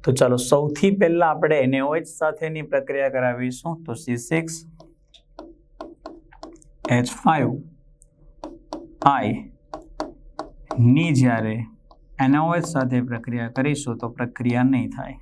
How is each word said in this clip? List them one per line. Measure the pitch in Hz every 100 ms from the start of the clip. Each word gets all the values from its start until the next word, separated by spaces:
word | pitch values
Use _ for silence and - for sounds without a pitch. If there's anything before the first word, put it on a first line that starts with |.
તો | - 123
ચાલો, | 127 123
સૌથી | 123 143 147 147 196 196
પહેલા | 175 170 165
આપણે | 151 160 151 127
એન | 135
એ |
ઓ | 139 160
એચ | 165
સાથેની | - 156 151 160 156 147
પ્રક્રિયા | 139 143 139 135
કરાવીશું. | 127 127 120 127 127 165 165
તો | 165 113
સી | - 120
સિક્સ | - 160 160 - - - - _ _ _ _ - 320 - _ _ 339 330 - - _ - - - - _ - 123
એચ | 123 -
ફાઈવ | - 156 120 127 - - _ _ - _ - - - - - - - - 139
આઈ | 135 107 - - - _ - - - - - - - - - - - 120 139
ની | 170 131
જ્યારે | 127 113 110 110 113 - _ - _ - 135
એન | 147
એ |
ઓ | 165 175
એચ | 160
સાથે | 156 127 123 120
પ્રક્રિયા | 117 120 120 117 135
કરીશું | 139 143 127 113
તો | 117 120
પ્રક્રિયા | 120 - 123 120 127
નહીં | 131 110 -
થાય. | - 131